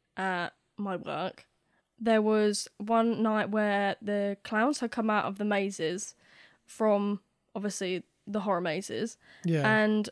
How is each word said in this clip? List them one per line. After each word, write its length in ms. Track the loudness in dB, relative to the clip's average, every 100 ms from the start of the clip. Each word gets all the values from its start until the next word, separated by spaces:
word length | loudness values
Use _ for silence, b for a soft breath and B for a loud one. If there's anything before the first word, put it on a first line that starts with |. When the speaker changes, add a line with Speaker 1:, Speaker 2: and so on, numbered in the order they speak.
| _ -6
Speaker 1:
at 340 | -4 -2 -4 _ _ -10
my 200 | -6 -6
work, 500 | -6 -6 -6 -8 -20 _ _ _ _ _
there 240 | 2 2
was 460 | 4 4 2 0 -6 _
one 440 | 0 2 2 2
night 280 | 2 2 0
where 460 | 0 2 2 0 -2
the 340 | -2 -2 -2 -4
clowns 360 | -4 0 2 0
had 100 | -4
come 200 | -2 0
out 140 | 0
of 140 | 0 -2
the 60 |
mazes 720 | 0 0 0 -2 -4 -2 -8 -16 b b b b _
from, 540 | 0 2 4 2 -2 _ _ _
obviously, 480 | -6 -6 -4 -4 -4 -6 _ -8
the 140 | -4
horror 200 | 0 0
mazes. 560 | 0 -2 -4 -4 -4 -8 B B
Speaker 2:
Yeah. 240 | 0 2 4
Speaker 1:
And 400 | 4 4 2 -2